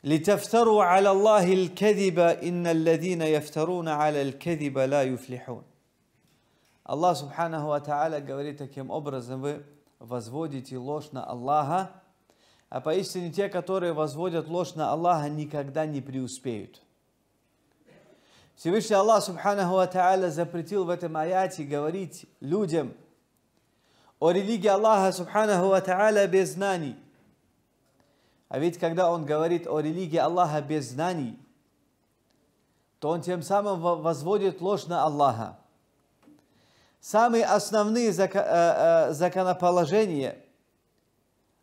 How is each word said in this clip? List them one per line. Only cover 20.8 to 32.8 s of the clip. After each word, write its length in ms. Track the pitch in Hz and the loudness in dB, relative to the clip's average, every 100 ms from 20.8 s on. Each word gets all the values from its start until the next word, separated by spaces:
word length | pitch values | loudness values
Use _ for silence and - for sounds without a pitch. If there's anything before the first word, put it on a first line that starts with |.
в 60 | 175 | -2
этом 260 | 175 170 160 | -4 -4 -4
аяте 480 | 165 185 190 185 | -2 0 -2 -4
говорить 640 | 139 143 151 185 175 - - _ | -6 -4 -4 -4 -10 -14 -20 _
людям 520 | 135 190 190 160 127 - _ _ _ _ _ _ _ _ _ _ _ _ | -4 -2 0 -2 -2 -10 _ _ _ _ _ _ _ _ _ _ _ _
о 120 | 160 | 0
религии 360 | 175 202 226 202 | 2 -2 0 2
Аллаха 460 | 196 214 208 190 | 2 4 4 2
Субханаху 560 | 180 175 208 220 185 190 | 0 -4 0 2 2 4
ва 100 | 190 | 2
Тааля 480 | 185 185 214 214 196 | 2 2 2 4 4
без 280 | 190 170 156 | 2 0 -2
знаний. 420 | 196 180 143 110 - _ _ _ _ _ _ _ _ _ _ _ _ _ _ | -2 -2 -6 -10 -20 _ _ _ _ _ _ _ _ _ _ _ _ _ _
А 60 | 131 | -2
ведь 180 | 165 170 | -2 -2
когда 320 | 175 165 175 | -2 2 2
он 160 | 170 147 | 2 -2
говорит 400 | 151 165 170 170 | 0 2 0 -2
о 140 | 151 | -2
религии 380 | 151 165 185 160 | -2 -4 -2 0
Аллаха 440 | 151 175 170 151 | 2 2 2 0
без 300 | 143 151 123 | -2 -4 -4
знаний, 480 | 123 175 175 123 - _ _ _ _ _ _ _ _ _ _ _ _ _ _ | -4 -4 -4 -6 -10 _ _ _ _ _ _ _ _ _ _ _ _ _ _